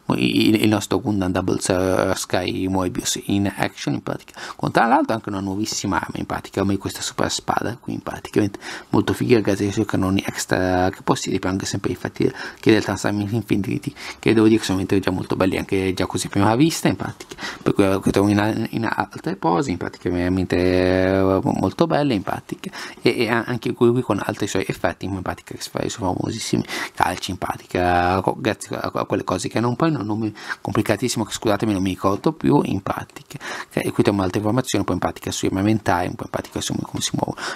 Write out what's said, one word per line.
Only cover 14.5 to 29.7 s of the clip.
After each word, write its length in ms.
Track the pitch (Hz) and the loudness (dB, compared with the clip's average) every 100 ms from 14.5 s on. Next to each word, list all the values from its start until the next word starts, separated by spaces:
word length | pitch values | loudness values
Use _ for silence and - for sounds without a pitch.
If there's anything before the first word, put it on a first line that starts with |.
| 110 | 6
che 60 | - | 2
sono 120 | 95 | -2
veramente 280 | 95 98 92 | 0 0 0
già 80 | |
molto 220 | 92 101 - | -2 -2 0
belli 220 | 92 87 | 2 0
anche 360 | - 98 95 | -2 0 0
già 120 | 92 90 | 0 -2
così 220 | 95 - | -2 -2
a 20 | |
prima 260 | 101 101 117 | 2 4 4
vista 320 | 160 - 160 | 2 2 -2
in 80 | 98 | -2
pratica, 400 | - - - - - - | -6 -10 -16 -12 -12 -4
per 120 | - | 0
cui, 100 | - 98 98 | 2 4 4
che 120 | - | 2
troviamo 380 | 101 101 104 107 | 4 4 4 2
in, 180 | 107 113 | 0 -2
in 160 | - 113 | -2 -2
altre 500 | - - 127 156 190 | -2 -4 -6 -8 -2
pose 360 | 160 175 135 | 0 0 0
in 60 | 87 | -2
pratica 320 | 98 - 92 | -6 -6 -4
veramente, 460 | 87 90 95 90 87 | 0 2 2 2 2
eh, 800 | 90 90 92 92 92 95 95 95 | 4 4 4 4 4 4 4 4
molto 440 | - - 92 - 165 | 2 2 0 2 2
belle 260 | 151 147 | 2 2
in 100 | 104 | 0
pratica, 480 | - - - - 190 - - - | -2 -6 -8 -12 -12 -12 -14 -2
e, 240 | - 117 110 | 0 0 0
e 20 | |
anche 460 | 117 107 120 123 | 0 0 -4 -4
qui, 180 | 107 120 | 4 4
qui 100 | 123 | 4
con 200 | - 101 | 2 0
altri 240 | - 107 107 | -2 -4 -2
suoi 160 | 95 - | -2 -2
effetti 380 | - 90 - | -2 -2 -2
in 180 | 92 98 | -6 -6
pratica 320 | 92 87 - | -6 -8 -12
che 80 | - | -12
si 80 | - | -8
fa 140 | - | -6
i 60 | - | -6
suoi 180 | - 90 | -4 -2
famosissimi 560 | - - 113 - 120 - - - | -2 -2 -4 -2 -2 -2 -6 -8
calci 220 | - - 92 - | -2 0 0 -6
in 100 | 90 | -6
pratica, 840 | - - - 92 90 87 87 95 | -6 -8 -6 0 2 2 2 2
co-, 140 | 92 - | 0 0
grazie 380 | 110 98 - - | -2 -4 -8 -8
a, 160 | 98 | -6
a 120 | - - | -6 -4
quelle 180 | 101 | -2
cose 260 | - 92 104 | -2 -4 -2
che 80 | 110 | -2
hanno 120 | |
un 60 | 120 | -2